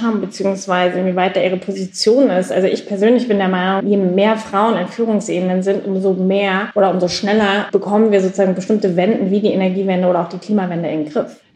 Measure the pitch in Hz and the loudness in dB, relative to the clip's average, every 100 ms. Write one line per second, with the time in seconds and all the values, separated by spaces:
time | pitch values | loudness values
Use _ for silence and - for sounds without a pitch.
0 | 226 214 185 - 196 190 - 180 180 175 | -2 -2 -4 -4 -4 -4 -2 0 0 0
1 | 185 180 185 190 185 185 - 190 185 - | -2 0 0 0 0 -2 -6 -8 -8 -2
2 | 214 240 262 185 185 - 185 - - 202 | 2 4 4 2 0 0 0 0 -4 0
3 | 214 247 247 202 185 185 185 196 196 202 | 4 4 2 0 0 0 0 0 0 2
4 | 185 180 208 220 - 196 226 202 180 - | 2 2 2 0 -2 0 2 0 -4 -4
5 | 226 208 190 170 180 185 185 202 - 190 | -2 -2 -2 -2 0 0 0 -2 -2 -2
6 | 196 185 185 196 202 190 202 208 190 180 | 0 0 0 0 2 0 -2 0 2 2
7 | 180 - 202 214 202 196 196 202 190 208 | -2 -2 0 2 2 0 0 -2 0 2
8 | 220 202 185 196 190 180 - 214 196 170 | 4 4 2 0 0 0 -2 0 0 0
9 | 185 226 190 202 202 190 190 185 190 180 | 0 0 0 0 0 0 0 0 -2 0
10 | 180 175 175 185 - 208 180 170 165 156 | 2 0 -2 -8 -4 -2 -2 -4 -4 -4
11 | 147 - - - _ | -4 -4 -6 -10 _